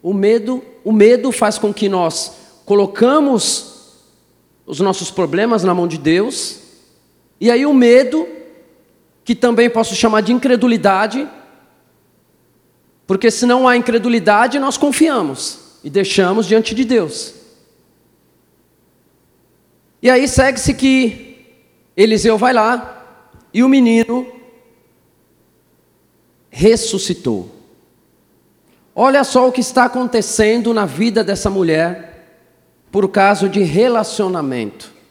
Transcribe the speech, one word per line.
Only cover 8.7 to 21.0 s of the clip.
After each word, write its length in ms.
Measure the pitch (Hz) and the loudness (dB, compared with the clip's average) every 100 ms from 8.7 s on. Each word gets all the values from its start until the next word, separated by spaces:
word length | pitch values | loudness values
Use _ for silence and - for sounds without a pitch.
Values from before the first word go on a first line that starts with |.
| _ _ _ _ _ | _ _ _ _ _
que 100 | - | -6
também 360 | 233 247 226 240 | 0 0 2 2
posso 240 | 226 226 | 0 -4
chamar 260 | 196 226 214 | -2 0 0
de 140 | 214 | 0
incredulidade, 920 | 247 254 240 240 233 196 190 220 240 294 - - _ _ _ _ _ _ _ _ _ _ _ _ _ _ _ - | 0 2 2 2 2 0 0 -2 -6 -10 -16 -20 _ _ _ _ _ _ _ _ _ _ _ _ _ _ _ -6
porque 240 | 190 233 | 0 0
se 160 | 220 240 | 0 0
não 200 | 247 254 | 2 2
há 120 | 247 | 2
incredulidade, 800 | 240 226 247 233 180 208 247 277 | 0 -2 0 0 2 2 0 -2
nós 180 | 269 - | -4 -2
confiamos 1000 | 285 - 320 262 156 135 - - - _ | -2 2 0 0 -4 -8 -12 -14 -20 _
e 60 | - | -6
deixamos 580 | 190 190 - 180 208 180 | -4 0 0 2 0 0
diante 280 | 220 220 | 0 0
de 100 | 220 | -4
Deus. 480 | 240 240 160 - - - _ _ _ _ _ _ _ _ _ _ _ _ _ _ _ _ _ _ _ _ _ _ _ _ _ _ | 0 0 -2 -8 -16 -18 _ _ _ _ _ _ _ _ _ _ _ _ _ _ _ _ _ _ _ _ _ _ _ _ _ _
E 80 | 247 | 2
aí 180 | 254 269 | 2 2
segue-se 460 | - 269 269 - | 2 0 0 -4
que 560 | - 269 262 | 0 0 2